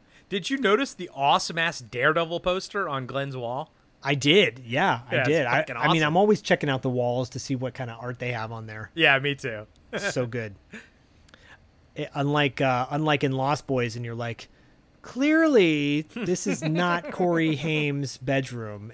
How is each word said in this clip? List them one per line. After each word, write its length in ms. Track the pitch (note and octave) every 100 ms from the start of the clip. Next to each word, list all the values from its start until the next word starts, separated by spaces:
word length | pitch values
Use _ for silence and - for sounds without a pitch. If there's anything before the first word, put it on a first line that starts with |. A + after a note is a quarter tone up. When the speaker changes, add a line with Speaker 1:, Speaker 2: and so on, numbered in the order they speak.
| _ - _
Speaker 1:
Did 200 | G3 E3+
you 100 | C4+
notice 360 | B3 A3 C4+
the 160 | - F3
awesome-ass 680 | C3+ C#3 F3 - E3+ E3 -
Daredevil 600 | A2+ B2 C#3 D#3+ E3 E3+
poster 480 | F#3 F#3 - G3+ F3
on 180 | C3+ B2
Glenn's 300 | B2+ C#3 C3
wall? 360 | A#2 C3 D#3 _ _ _
Speaker 2:
I 100 | C3+
did, 460 | C#3+ C#3+ G3+ A#2 A#2+ A#2+
yeah, 340 | B2+ F#3 A#2+ A#2+
I 40 |
Speaker 1:
Yeah, 40 | D#3+
it's 80 | C3
Speaker 2:
did. 180 | D#3+ B2
I, 120 | C3
Speaker 1:
fucking 180 | D#3 A#2+
Speaker 2:
I 20 | D3
mean, 80 | E3+
Speaker 1:
awesome. 40 | D3+
Speaker 2:
I'm 80 | E3+
always 240 | G#3 G3+
checking 280 | - F3+ D3
out 120 | C3
the 80 | C3
walls 380 | B2 A#2+ B2 B2
to 80 | C3
see 160 | -
what 200 | C3 B2+
kind 160 | - A#2+
of 80 | A#2
art 180 | A#2+ B2
they 140 | B2
have 180 | A#2+ A2
on 160 | A2+ A2
there. 240 | G#2+ G#2+
Speaker 1:
Yeah, 240 | E3 D3+ C3+
me 160 | C#3+
too. 320 | C#3 C3 G#2+ G#2+ _ _
<laughs> 60 | A3
Speaker 2:
So 280 | D4+ C#3 A#2+
good. 280 | A#2+ A2 F#2+ _ A3+ - _ _ _ - - - - _ _ _
It, 140 | - D3
unlike, 460 | D3+ C#3+ D3 C#3+ -
uh, 240 | C3+ B2 C3
unlike 320 | D3 D#3 C#3+
in 100 | C#3+
Lost 340 | C3 C3+ D3+ -
Boys, 280 | C3 A#2+ A#2
and 80 |
you're 100 | A#2+
like, 340 | A#2 A#2 A2+ - _ _ _ _ _
"Clearly, 1040 | - B3 D4 D#4 D#4+ B3+ E3+ D3+ C#3+ D3 D#3
this 320 | A#3 F#3+ F3+ G#3
is 160 | E3+
not 500 | D#3 E3 F3+ F3 -
Speaker 1:
<laughs> 0 |
Speaker 2:
Corey 420 | - F3+ E3 D#3+
Haim's 640 | D3 D#3+ D#3 D3 C#3+ C#3 -
bedroom. 760 | B2+ C3+ C3+ A#2+ A2 G#2 G#2+